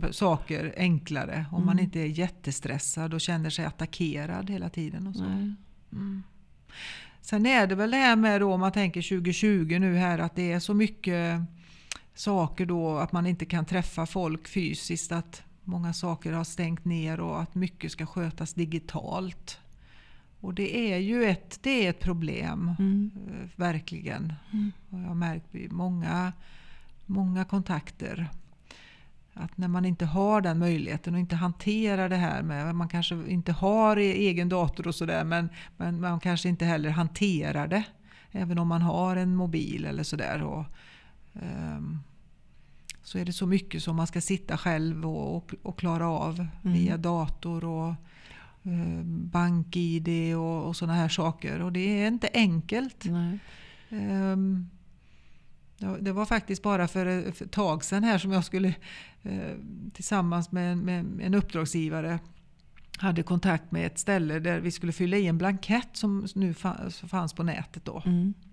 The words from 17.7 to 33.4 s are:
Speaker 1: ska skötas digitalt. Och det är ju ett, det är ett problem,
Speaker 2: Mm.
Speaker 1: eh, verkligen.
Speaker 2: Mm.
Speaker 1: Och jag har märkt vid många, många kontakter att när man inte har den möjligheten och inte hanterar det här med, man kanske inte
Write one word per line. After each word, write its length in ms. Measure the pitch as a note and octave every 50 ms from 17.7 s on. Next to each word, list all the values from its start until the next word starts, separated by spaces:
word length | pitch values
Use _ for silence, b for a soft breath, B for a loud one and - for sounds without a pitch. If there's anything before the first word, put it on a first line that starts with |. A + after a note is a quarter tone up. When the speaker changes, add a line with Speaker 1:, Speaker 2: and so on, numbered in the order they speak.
| - - E3 D#3+
Speaker 1:
ska 140 | - - D#3+
skötas 480 | - - F#3 E3+ E3 D#3+ - E3 D#3 -
digitalt. 1040 | F3 E3+ D#3 E3 D#3+ - - - E3 - - - F3+ F#3 F3+ F3 - - - - - - - b b b b b b b b b b b b b -
Och 140 | G#3+ F#3 F3+
det 400 | F#3+ G3+ - - A#3+ A#3 G#3 F#3
är 40 |
ju 280 | F3+ G3 G3+ A#3 A#3+ A#3
ett, 340 | G#3 F3 F3 - - - - -
det 220 | C4+ C4+ B3 G3+
är 40 | F3
ett 100 | F3 -
problem, 760 | - F#3 F3 E3 E3 D3+ C#3+ - - D#3+ - - E3+ F3 F3 F3
Speaker 2:
Mm. 320 | G3 G3 G3 G3+ G#3 G#3+ G3 G3 G3
Speaker 1:
eh, 220 | G3 F#3+ F#3 F#3 F3 -
verkligen. 800 | - F3+ F3 D#3+ D#3 E3 - E3+ D#3+ - - - - D#3+ D#3+ D#3 D3 - -
Speaker 2:
Mm. 200 | G#3 G#3+ G#3 G#3 F3+ - - -
Speaker 1:
Och 100 | F#3+ F3+
jag 80 | F3+
har 80 | F3 E3+
märkt 320 | E3+ F3 E3 D#3+ D#3+ D#3+ -
vid 200 | - E3+ - -
många, 600 | E3+ E3+ F3+ F3+ F3+ F3 E3+ E3 E3+ F3+ F3+ F3+ F3 B B B B B B B B B B B B B -
många 380 | - F#3+ G3 F#3+ F#3 F3+ F#3 F#3
kontakter 840 | F#3+ G3 G3 F#3 - F3 D3 - - - - - - - - E3 D3 - - - - - - B B B B B B B B B B B B - _ -
att 240 | - D#3+ D#3+ -
när 100 | - F#3
man 180 | F3 F3 F3+ F3+
inte 200 | F#3 F3 - F3
har 360 | D3+ D#3 F#3+ G3 G#3 G#3+ G#3
den 180 | F#3 F3 D#3+ E3
möjligheten 540 | E3+ F3 E3+ D#3 - - - F3 - F3 E3+
och 60 | F3+
inte 160 | F3+ F3 F3
hanterar 720 | E3 F3+ F3+ E3+ - - G#3 G#3 A3 A3 G#3 G3+ F#3+ F#3 F3+
det 60 | F#3
här 280 | F3+ F3 D#3+ C#3 C3 D#3
med, 320 | D#3+ D3 C#3+ D3 E3 E3+
man 140 | E3+ F3 E3
kanske 260 | - E3+ E3+ - E3+ E3+ D#3+
inte 240 | - F3+ F3